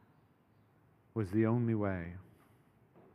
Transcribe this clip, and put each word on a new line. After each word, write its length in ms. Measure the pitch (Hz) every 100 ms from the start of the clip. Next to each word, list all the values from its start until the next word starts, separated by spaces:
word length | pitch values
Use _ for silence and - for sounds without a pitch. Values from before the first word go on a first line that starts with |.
| _ _ _ _ _ _ _ _ _ _ _
was 180 | 113 95
the 140 | 107 110
only 300 | 120 117 110
way. 380 | 101 92 85 90 - - - - _ _ _ - -